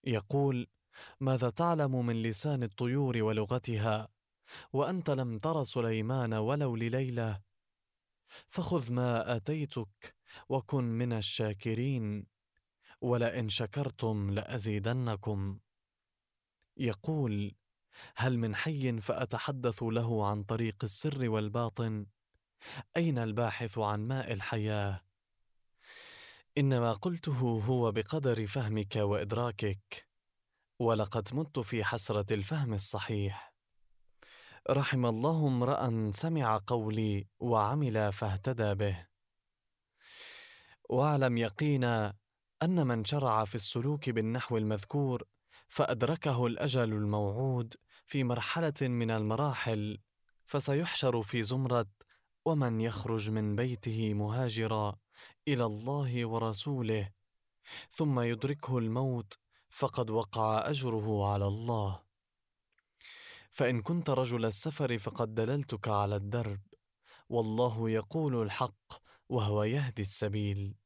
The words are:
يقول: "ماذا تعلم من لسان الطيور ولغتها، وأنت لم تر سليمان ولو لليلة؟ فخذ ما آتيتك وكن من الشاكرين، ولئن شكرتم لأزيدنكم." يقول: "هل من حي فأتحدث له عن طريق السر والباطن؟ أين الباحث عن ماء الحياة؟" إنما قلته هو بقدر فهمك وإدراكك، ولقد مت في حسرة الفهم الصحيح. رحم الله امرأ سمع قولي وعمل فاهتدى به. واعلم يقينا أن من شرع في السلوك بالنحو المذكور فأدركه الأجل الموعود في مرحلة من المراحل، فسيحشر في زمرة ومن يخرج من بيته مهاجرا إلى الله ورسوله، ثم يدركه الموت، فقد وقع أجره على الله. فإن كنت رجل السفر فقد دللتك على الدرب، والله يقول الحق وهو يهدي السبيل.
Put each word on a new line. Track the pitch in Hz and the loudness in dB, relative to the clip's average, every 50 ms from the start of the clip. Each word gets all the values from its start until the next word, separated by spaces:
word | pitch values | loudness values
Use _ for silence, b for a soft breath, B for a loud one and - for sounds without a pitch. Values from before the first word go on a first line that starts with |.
| - | 0
يقول: | 139 117 107 98 - 139 143 143 139 127 123 120 - _ _ _ _ B B B B B B | 0 0 0 0 0 0 2 2 2 0 0 -4 -6 _ _ _ _ B B B B B B
"ماذا | 139 135 131 123 127 120 | 0 0 2 2 0 -2
تعلم | 107 - 165 170 170 156 147 139 131 127 120 | 0 0 2 2 4 2 2 2 2 0 0
من | 120 117 113 | 0 0 0
لسان | 110 113 107 - - 151 147 131 120 | 0 0 -2 0 -2 0 0 0 -2
الطيور | 110 - - 123 120 127 143 143 131 117 117 110 | -4 -4 -2 -2 0 2 2 2 2 2 2 2
ولغتها، | 110 110 110 107 104 123 127 - - 117 107 104 113 107 107 110 - _ _ _ _ _ _ B B B B B B - | 2 2 2 0 0 0 -2 -2 -2 -2 0 2 2 0 0 -2 -8 _ _ _ _ _ _ B B B B B B -2
وأنت | 131 143 127 185 185 170 160 | 0 0 0 0 -2 0 0
لم | 143 131 127 120 113 107 | 0 0 0 -2 -4 -2
تر | - 156 165 156 135 | -2 0 0 0 0
سليمان | - - 127 117 113 113 110 107 113 131 135 123 113 110 | 0 0 0 0 2 0 0 0 0 0 0 0 0 0
ولو | 110 107 113 117 120 147 131 117 | 0 0 0 0 0 0 0 0
لليلة؟ | 113 117 117 117 131 135 127 120 120 117 110 104 98 - _ _ _ _ _ _ _ _ _ _ _ _ _ _ _ B B B B B | 0 -2 0 0 0 -2 -2 -2 -2 -2 -2 -4 -6 -8 _ _ _ _ _ _ _ _ _ _ _ _ _ _ _ B B B B B
فخذ | B - - 170 - 175 165 127 113 | B -8 -6 -4 0 0 -2 0 0
ما | 120 123 123 123 120 113 - - 123 | 0 0 2 2 2 0 0 0 -2
آتيتك | 117 - - 151 160 147 139 - 123 110 101 _ _ - - _ _ B B B B B B | -2 0 -2 -2 -2 -4 -4 -4 -6 -8 -8 _ _ -20 -20 _ _ B B B B B B
وكن | 131 135 127 - - 135 123 | -2 -2 -2 0 0 0 0
من | 117 113 117 123 123 117 | 0 0 0 0 0 0
الشاكرين، | 110 104 - - - 113 107 104 98 - 117 110 113 123 139 139 123 110 104 104 104 98 _ _ _ _ _ _ _ _ _ _ B B B B B | -2 -2 -2 -2 -2 -2 -2 -2 -4 -2 -2 -2 0 0 0 0 0 -2 -2 -4 -6 -8 _ _ _ _ _ _ _ _ _ _ B B B B B
ولئن | - 127 123 117 120 117 - 127 117 107 | 0 2 2 4 2 2 0 -2 -2 -2
شكرتم | - - 120 104 - 143 143 139 - - - 113 110 104 101 98 | -2 -2 -2 -2 -2 -4 -4 -4 -4 -2 0 0 0 0 0 0
لأزيدنكم." | 98 104 104 - - 120 101 113 104 104 101 113 120 127 123 117 110 95 101 107 104 98 98 98 98 104 _ _ _ _ _ _ _ _ _ _ _ _ _ _ _ _ _ _ _ _ _ _ _ | 0 -2 -2 -4 -6 -4 -2 0 -2 0 0 0 0 0 0 -2 -2 -2 -2 -2 -2 -2 -2 -4 -4 -8 _ _ _ _ _ _ _ _ _ _ _ _ _ _ _ _ _ _ _ _ _ _ _
يقول: | - 135 117 104 - - - 160 151 139 120 104 101 101 101 - _ _ _ _ _ _ B B B B B B | -2 -2 -2 -2 -2 -4 -2 0 0 0 0 0 -2 -4 -6 -8 _ _ _ _ _ _ B B B B B B
"هل | B 117 131 127 | B -2 0 0
من | 120 117 110 104 | 0 0 -2 -2
حي | - - 160 160 143 131 127 117 113 | -2 -4 -4 -2 0 0 0 0 -2
فأتحدث | 101 - - - 131 - - 123 - - 139 131 123 123 110 - 120 | -2 -2 -2 -2 -2 -2 -2 -4 -4 -4 -4 0 -2 -2 -2 0 -2
له | 113 113 117 117 113 117 110 104 | 0 0 0 0 2 2 2 2
عن | 101 104 107 101 | 2 0 0 -2
طريق | 101 113 110 117 113 104 - - | -2 -2 0 0 -2 -2 -4 -4
السر | 104 - - - 156 147 135 127 117 | -2 -2 -2 -2 -2 -2 0 0 0
والباطن؟ | 110 110 107 107 104 120 120 113 - - 117 113 110 107 101 98 _ _ _ _ _ _ _ _ _ B B B B 139 B B _ | 2 0 0 0 -2 -2 -2 -2 -2 -4 -4 -2 -2 -4 -8 -10 _ _ _ _ _ _ _ _ _ B B B B -14 B B _
أين | 165 170 165 143 | 0 2 2 2
الباحث | 123 117 110 107 113 120 110 - - 120 110 - | 0 0 0 0 0 0 0 0 -2 -6 -4 -2
عن | 113 110 104 104 107 107 | -2 0 0 0 0 -2
ماء | 117 135 131 127 - 120 | -2 -2 -4 -2 -4 -4
الحياة؟" | 98 - - - 110 104 107 107 104 101 101 95 92 _ _ _ _ _ _ _ _ _ _ _ _ _ _ _ B B B B B B B B B B B B B B B _ | -4 -4 -4 -2 -2 0 0 0 0 0 -2 -2 -4 _ _ _ _ _ _ _ _ _ _ _ _ _ _ _ B B B B B B B B B B B B B B B _
إنما | 143 143 139 135 123 120 117 110 | 2 4 4 6 4 4 2 2
قلته | 101 - 185 175 170 - 160 139 123 127 123 117 113 104 | 0 0 -2 -2 -2 -2 -2 0 2 2 2 2 2 2
هو | 113 131 123 120 113 | 2 2 4 2 2
بقدر | 104 113 107 - - 160 143 131 117 113 110 | 2 0 -2 -2 -2 0 2 2 2 2 0
فهمك | 101 - 139 117 107 107 107 104 101 - | -2 -2 -2 -2 0 0 -2 -2 -2 0
وإدراكك، | 113 104 101 101 - - 101 110 113 120 120 107 - - 104 95 98 _ _ - - - _ _ _ _ _ _ _ _ _ _ _ _ _ _ _ | 0 2 2 2 0 0 -2 0 0 0 -2 -2 -2 -2 -2 -2 -4 _ _ -16 -16 -16 _ _ _ _ _ _ _ _ _ _ _ _ _ _ _
ولقد | 120 117 113 107 107 101 - 113 101 - 127 | 2 4 4 4 2 0 -2 -4 -4 -2 -2
مت | 139 160 147 - 139 | -4 -4 -2 -4 -4
في | 113 - - 113 104 | -4 -2 -2 -2 0
حسرة | - - 113 - - 113 104 101 98 113 | 0 -2 -2 -2 0 0 0 0 0 0
الفهم | 104 98 98 160 156 139 120 110 | -2 0 -2 -2 -2 0 0 0
الصحيح. | 101 101 - - 101 - - 113 104 101 98 98 - - - _ _ _ _ _ _ _ _ _ _ _ _ B B B B B B B B B B B - | 0 0 -2 -2 -4 -4 -2 -2 0 0 -2 -4 -6 -12 -18 _ _ _ _ _ _ _ _ _ _ _ _ B B B B B B B B B B B 0
رحم | 135 139 139 - - 127 123 | 0 2 2 2 2 2 2
الله | 120 113 110 120 151 165 160 151 | 2 2 2 0 2 2 4 2
امرأ | 143 131 120 123 123 139 - - 123 113 113 110 107 | 2 4 2 2 2 2 2 0 0 0 2 0 0
سمع | 101 - - 165 165 156 135 113 110 107 101 | 0 0 0 0 0 2 2 2 0 0 0
قولي | - 123 117 110 110 107 110 110 107 101 101 98 - _ _ | 0 0 0 0 0 0 0 0 2 0 -2 -4 -6 _ _
وعمل | - 123 117 110 104 104 127 151 147 127 107 110 107 104 101 | 0 2 4 4 4 4 2 0 0 2 2 2 2 2 0
فاهتدى | - 117 107 95 98 - 131 131 117 110 104 101 | -2 -2 -2 -2 -2 -2 -2 0 0 2 0 2
به. | 98 104 101 92 87 - _ _ _ _ _ _ _ _ _ _ _ _ _ _ _ _ _ B B B B B B B B B B B B B B B B B B _ - | 2 2 0 0 -2 -8 _ _ _ _ _ _ _ _ _ _ _ _ _ _ _ _ _ B B B B B B B B B B B B B B B B B B _ 0
واعلم | - 127 139 151 151 143 135 127 120 | 2 4 4 4 4 4 4 4 4
يقينا | 117 117 107 101 - 151 147 143 135 123 120 117 110 107 101 101 - _ _ _ _ _ _ _ _ - | 2 2 0 0 0 2 2 4 4 4 4 4 2 2 0 -4 -8 _ _ _ _ _ _ _ _ 0
أن | 170 185 175 151 | 2 4 4 4
من | 127 120 113 107 | 4 2 0 0
شرع | - 147 147 139 127 110 110 110 | 0 0 0 2 4 4 4 2
في | 101 - | 2 -2
السلوك | 117 104 - - 120 117 139 151 143 147 131 | -4 -2 -2 -2 0 0 0 -2 -2 -2 0
بالنحو | 117 113 110 110 117 127 - - 120 | 0 2 2 2 0 -2 -2 0 0
المذكور | 113 110 107 107 101 98 _ - 147 143 131 127 117 - _ _ _ B B B B B | 0 2 2 0 -2 -4 _ -2 0 0 0 -2 -4 -6 _ _ _ B B B B B
فأدركه | B - - 147 - 127 110 120 117 160 165 - 156 131 120 123 | B 0 0 2 2 2 0 2 0 0 0 0 0 2 2 2
الأجل | 117 117 - - 147 123 131 120 110 110 | 0 0 0 -2 0 2 2 2 2 2
الموعود | 104 104 104 104 104 104 98 101 113 131 135 131 123 120 113 - - b b b b b | 0 0 0 2 2 0 0 0 0 0 0 0 0 -2 -4 -8 -18 b b b b b
في | b - 143 131 | b -2 0 2
مرحلة | 120 123 117 110 - - 170 165 151 147 - | 2 0 0 -2 -4 -2 0 0 0 0 0
من | 139 127 123 120 117 113 | -2 0 0 0 2 2
المراحل، | 113 110 107 104 110 117 147 147 127 - - 117 113 104 104 107 104 101 _ _ _ _ _ _ _ _ _ | 2 2 2 0 2 2 2 0 0 -2 -2 -2 0 0 -2 -4 -6 -8 _ _ _ _ _ _ _ _ _
فسيحشر | - - 143 131 - 139 143 175 170 - - - 131 120 117 | -4 -2 0 2 2 2 2 2 0 -2 2 2 2 2 2
في | 107 - - 123 110 | 0 0 -2 -2 0
زمرة | 104 127 131 135 123 123 120 113 101 _ _ - b b b b b b _ _ | 0 0 0 2 2 2 2 2 0 _ _ -20 b b b b b b _ _
ومن | 156 165 151 135 120 113 110 | 0 2 4 2 2 2 2
يخرج | 110 117 107 - - 117 113 110 104 107 | 0 0 -2 -2 -2 -2 -2 -2 0 0
من | 107 110 107 107 104 | 0 0 0 0 0
بيته | 104 120 127 123 110 - 117 110 110 110 107 104 | 0 0 0 -2 -4 -4 -4 -2 0 0 0 2
مهاجرا | 104 104 107 110 123 131 120 110 113 113 110 110 107 107 104 101 - _ B B B B B B B _ | 0 0 0 0 0 0 -2 0 -2 0 0 2 2 0 0 -2 -6 _ B B B B B B B _
إلى | 151 143 123 120 | 0 2 2 2
الله | 113 104 104 110 127 139 147 143 127 120 123 120 | 0 0 -2 -4 -2 -2 0 0 0 0 0 0
ورسوله، | 113 113 113 113 113 107 101 - 151 143 127 120 110 110 107 101 101 - _ _ _ _ _ _ _ _ _ B B B B B B | 0 0 0 0 0 0 -2 -2 -2 -2 -2 0 2 2 0 0 -2 -6 _ _ _ _ _ _ _ _ _ B B B B B B
ثم | - - 160 151 135 127 | -4 -2 0 2 2 2
يدركه | 120 117 117 110 123 135 143 147 - - 131 | 2 2 0 0 -2 -2 -2 -4 -4 -2 0
الموت، | 123 117 110 110 123 135 135 127 120 110 101 - _ _ b b b b b | 0 0 0 0 0 0 0 -2 -2 -4 -8 -12 _ _ b b b b b
فقد | - - 139 131 - - 123 110 | -4 -2 -2 0 0 -2 -2 0
وقع | 107 113 110 - - 113 110 110 110 110 - - | 0 0 0 0 0 0 2 4 4 2 2 0
أجره | 151 139 131 123 113 110 104 110 107 104 98 101 101 | -2 -2 -2 -2 -2 0 0 0 2 2 4 2 2
على | 101 101 | 2 2
الله. | 101 101 107 113 117 117 110 104 98 95 - _ _ _ _ _ _ _ _ _ _ _ _ _ _ _ _ _ _ _ B B B B B B B B B B B | 0 0 -2 -2 -2 0 0 0 -2 -2 -6 _ _ _ _ _ _ _ _ _ _ _ _ _ _ _ _ _ _ _ B B B B B B B B B B B
فإن | - - 143 123 127 117 | -2 2 2 2 2 2
كنت | 104 - 170 175 - - | 0 0 -2 0 2 2
رجل | 135 127 131 120 120 120 113 | 2 2 2 2 2 2 2
السفر | 110 104 - - 156 151 - 151 127 120 | 2 0 0 -2 -2 -2 -2 0 0 0
فقد | 113 - 120 - - 117 107 110 | 0 -2 -6 -2 -2 -2 0 2
دللتك | 113 113 113 135 147 139 - - 104 - | 0 2 2 2 -2 -2 -4 -6 -4 0
على | 117 107 101 104 101 104 | 2 2 4 4 2 0
الدرب، | 101 101 101 107 120 113 110 101 98 98 _ - _ _ _ _ _ B B B B B B | -2 -2 -2 -2 -2 -2 -2 -6 -8 -10 _ -20 _ _ _ _ _ B B B B B B
والله | 117 117 113 110 110 113 123 123 113 113 113 113 | 0 0 0 2 2 2 2 2 2 0 0 2
يقول | 110 113 104 - - 165 156 147 127 117 | 2 2 0 0 -2 0 0 2 2 2
الحق | 113 101 - - 127 120 - _ _ _ - - b b b b b b | 0 0 0 -2 -2 -2 -4 _ _ _ -18 -18 b b b b b b
وهو | 131 123 104 104 104 104 104 | 0 0 2 2 2 2 2
يهدي | 110 123 143 143 127 110 - | 2 2 0 0 -2 -2 -4
السبيل. | 101 95 - - 110 104 101 107 104 101 98 98 101 98 101 - _ | -4 -4 -2 -2 -2 -2 -2 0 0 0 -2 -2 -4 -6 -8 -12 _